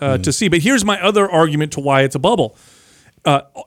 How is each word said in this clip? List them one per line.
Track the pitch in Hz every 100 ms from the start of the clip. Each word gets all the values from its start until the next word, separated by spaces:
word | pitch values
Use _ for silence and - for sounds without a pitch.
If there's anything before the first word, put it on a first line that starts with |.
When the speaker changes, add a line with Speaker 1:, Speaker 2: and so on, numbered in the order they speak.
Speaker 1:
uh, | 139 127
Speaker 2:
Mm. |
Speaker 1:
to | 90
see. | - 202
But | 170
here's | 175 269
my | 202 196
other | 185 208 196
argument | 170 160 147 151
to | 151
why | 139 135
it's | 135 139
a |
bubble. | 165 233 117 _ - _ _ _ _ _
Uh, | - 139 - -